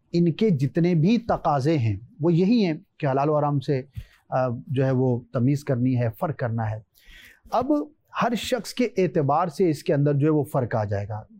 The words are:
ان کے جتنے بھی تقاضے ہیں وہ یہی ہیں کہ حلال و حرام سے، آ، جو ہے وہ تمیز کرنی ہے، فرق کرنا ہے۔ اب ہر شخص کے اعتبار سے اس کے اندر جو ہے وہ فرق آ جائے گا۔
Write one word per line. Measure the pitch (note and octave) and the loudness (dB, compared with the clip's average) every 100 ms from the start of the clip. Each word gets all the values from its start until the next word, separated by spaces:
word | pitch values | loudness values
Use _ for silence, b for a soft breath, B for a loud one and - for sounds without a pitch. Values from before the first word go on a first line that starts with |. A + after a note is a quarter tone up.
| _ | _
ان | E3+ E3+ | 0 2
کے | D3+ A3 | 2 2
جتنے | D3 C#3 - E3+ | 2 0 0 2
بھی | E3+ E3 A#3 | 2 2 2
تقاضے | - E3 E3+ C#3+ C3+ D#3+ | 0 -2 0 0 2 0
ہیں | A2+ G2 - - | 0 -2 -8 -4
وہ | D#3 | 0
یہی | E3 F#3+ A#3+ F#3 | 2 4 2 2
ہیں | D#3+ - - | -2 -10 -6
کہ | C#3+ | -2
حلال | C3+ D3 | 0 2
و | D3+ | 2
حرام | C#3+ C#3+ | 2 0
سے، | C#3+ C3+ B2+ B B B - | 0 -4 -4 B B B -6
آ، | C3+ C3 A#2 - | -2 -2 -4 -4
جو | C3 C3+ | -2 0
ہے | |
وہ | C3 C3 A#2+ - | 2 2 0 -4
تمیز | B2 B2 C#3+ | -2 0 0
کرنی | - B2 B2+ B2 | -2 0 0 0
ہے، | A#2+ - | -2 -4
فرق | F3+ - | -6 -4
کرنا | B2 A2+ A2 | -4 -4 -4
ہے۔ | A2 - _ B B B B - | -6 -12 _ B B B B -6
اب | G#3+ C4 D4 D4 _ _ - | -4 0 -2 -2 _ _ -4
ہر | A3+ | -2
شخص | A#3 - B3 - | -2 -4 -4 -4
کے | - B3 - | -4 -2 0
اعتبار | F3+ D#3+ C#3 D3 F3+ | 0 0 2 2 0
سے | - F#3 | 0 0
اس | C#3+ | 0
کے | - | 0
اندر | D3 D3 | 2 2
جو | C#3+ D3+ | 2 2
ہے | |
وہ | D3+ | 2
فرق | C#3+ D3 A#2 | 0 -2 -2
آ | A#2 | -2
جائے | G#2 G2+ G2+ | -2 -4 -6
گا۔ | G#2+ - | -10 -12